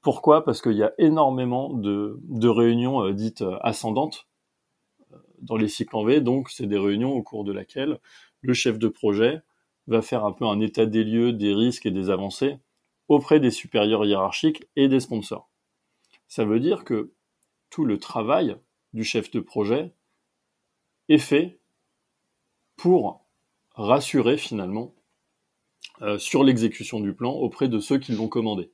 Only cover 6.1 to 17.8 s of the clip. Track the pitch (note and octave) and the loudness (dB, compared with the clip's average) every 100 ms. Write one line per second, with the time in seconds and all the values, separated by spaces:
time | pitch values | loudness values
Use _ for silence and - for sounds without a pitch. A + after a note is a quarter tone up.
6.1 | D3 B2 C3 C3 - G2+ G2+ G2+ G2+ B2+ | 4 4 -2 -4 -8 -2 0 0 0 -2
7.1 | C3+ G#2 A2 G2+ G2 F#2+ C#3 C#3 - _ | -4 -6 -8 -8 -8 -10 -6 -6 -6 _
8.1 | - _ _ B2+ A#2+ C3 A2 A2 - A2 | -20 _ _ -2 0 0 0 -2 0 -2
9.1 | G2+ A#2+ D#3+ _ _ _ _ - A2+ A2+ | 2 0 0 _ _ _ _ -2 -2 0
10.1 | A#2+ G#2 F#2 A2+ G#2 G#2+ A2 A2+ A2 G#2+ | -4 -4 -2 -2 0 -2 0 2 2 0
11.1 | A#2 A#2+ A2 G#2 G2+ A#2+ A#2+ A2 F#2+ F#2+ | 0 0 0 0 2 0 0 -4 -2 -2
12.1 | F#2+ G2 - C#3 C#3+ _ _ _ _ - | -2 -4 -4 -4 -4 _ _ _ _ 2
13.1 | D3 - D3+ B2+ - - A2+ G#2+ G#2+ G#2 | 2 4 4 4 0 -4 0 2 2 2
14.1 | G2+ F#2+ - D#3 D#3 - - C3+ C3+ C3 | 2 0 0 -2 -2 -8 0 2 2 0
15.1 | A2+ G2 - _ _ _ _ _ _ _ | -8 -8 -12 _ _ _ _ _ _ _
16.1 | _ _ - G#2+ A2+ C#3+ F#3 - A2+ - | _ _ -4 0 2 2 -2 -2 -4 -4
17.1 | _ _ _ _ _ _ - | _ _ _ _ _ _ -4